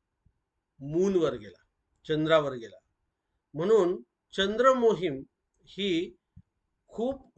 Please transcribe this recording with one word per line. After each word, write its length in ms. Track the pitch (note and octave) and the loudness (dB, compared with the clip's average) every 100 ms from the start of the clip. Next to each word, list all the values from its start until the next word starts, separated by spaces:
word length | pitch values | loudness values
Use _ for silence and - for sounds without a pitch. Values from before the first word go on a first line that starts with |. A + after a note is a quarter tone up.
| _ _ _ _ _ _ _ _ | _ _ _ _ _ _ _ _
मूनवर 540 | C#3 D#3+ G3 F#3+ C#3+ | -6 0 2 2 0
गेला, 300 | A#2+ G#2 - _ _ _ _ - | -2 -12 -20 _ _ _ _ -6
चंद्रावर 480 | D#3 D#3 D#3+ C#3 | -2 4 2 2
गेला. 240 | B2+ G#2+ - _ _ _ _ _ _ _ | -6 -14 -20 _ _ _ _ _ _ _
म्हणून 480 | D3 F#3 A3 F3 G#3 - _ _ | -6 2 4 4 -2 -8 _ _
चंद्र 400 | - G3 A3 C4 | -4 -2 2 4
मोहीम 480 | C4 A3+ E3+ F3 C3+ C3+ _ _ _ _ | 4 2 2 -2 -6 -10 _ _ _ _
ही 480 | - G3+ E3+ F#3 - _ - _ _ _ _ _ | -6 -2 -2 -4 -12 _ -20 _ _ _ _ _
खूप 360 | - B3 C#4 - | -6 -6 -6 -14